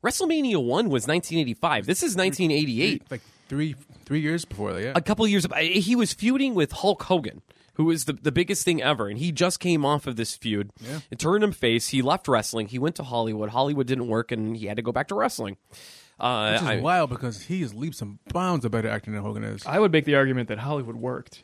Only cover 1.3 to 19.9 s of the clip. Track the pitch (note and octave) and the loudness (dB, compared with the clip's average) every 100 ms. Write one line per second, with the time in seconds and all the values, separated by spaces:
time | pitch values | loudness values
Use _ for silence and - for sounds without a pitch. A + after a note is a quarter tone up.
1.3 | E3 C3+ A2+ E3+ B2+ G2+ F#3 E4+ F#3 F#3+ | -2 0 0 0 0 0 0 0 0 0
2.3 | F#3 E3+ D3+ D3+ A#2 F#3+ - - B2 - | 2 2 2 0 2 0 0 -6 -14 -14
3.3 | _ _ C#3 D#3 C3+ - - - D3+ D3+ | _ _ -4 -4 -6 -16 -20 -4 -2 0
4.3 | E3 - G2 G#2 F2+ A2+ D3+ - G#3 A3 | -2 -6 -6 -6 -4 0 0 0 2 4
5.3 | G3+ F3 D3+ D#3+ F#3 F#3 A#3+ G#3+ - G#3+ | 4 2 0 2 2 2 2 2 2 0
6.3 | C4 C4+ G#3 D3 - G3 G3+ - F#3 A#2+ | 2 2 2 0 2 0 0 0 0 0
7.3 | - _ _ _ - D#3+ E3 C#3+ C3+ D3+ | -12 _ _ _ 0 2 2 -2 -2 0
8.3 | C3+ F3+ G3+ - E3 C3+ C#3 G2+ G#2+ E3+ | 0 0 0 0 2 2 0 -2 -2 -4
9.3 | D3+ F3 - F3+ E3 C#3 D3 C#3 A#2 A2+ | 0 0 0 0 2 4 2 0 -4 -4
10.3 | - A#2 G2+ G2+ - A2+ D3+ - - D#3 | -4 -2 -2 -4 -10 -12 -10 -10 -4 2
11.3 | G3+ G#3 - A#2+ A#2 - C3+ B2+ F3+ - | 4 2 2 2 2 2 0 2 0 2
12.3 | A#2+ G#2 A2+ G#2 B2 D3 - C#3 A#2 A2+ | 2 2 -4 -4 -2 -4 -4 -4 -2 -2
13.3 | G#2+ G#2+ A#2 C#3+ D3 B2 C3 A#2+ A2 - | -2 -2 0 0 0 0 -2 0 -2 0
14.3 | A2+ A2 A2+ G#2 G#2+ A#2 B2 D3 G3+ A#3 | -4 -4 -4 -6 -4 -4 -4 -2 0 -2
15.3 | - G#2 G2 _ - - - - _ B2 | -2 -8 -10 _ -20 -20 -20 -20 _ -2
16.3 | B2 G#2+ A2 - G#2 D3 F3+ D3 B2 B2 | 0 2 2 2 0 2 2 0 -2 -6
17.3 | G#2+ - F#3 C#3 G#2 D#3 - G#2 G2+ - | -8 -6 -4 -4 -6 -8 -8 -12 -12 -6
18.3 | E3+ F#3 E3+ A#2 A2+ A2 G#2+ A2 G#2 G#2 | -2 0 0 0 -2 -2 -4 -6 -6 -6
19.3 | G#2+ G#2+ G#2 - E3 G#3+ | -6 -8 -8 -2 2 4